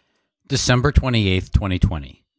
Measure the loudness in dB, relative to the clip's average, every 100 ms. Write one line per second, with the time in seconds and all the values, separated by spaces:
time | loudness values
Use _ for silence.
0 | _ _ _ _ -6 -4 0 0 2 2
1 | 2 0 2 0 0 -2 -2 0 -2 -2
2 | -10 -18 _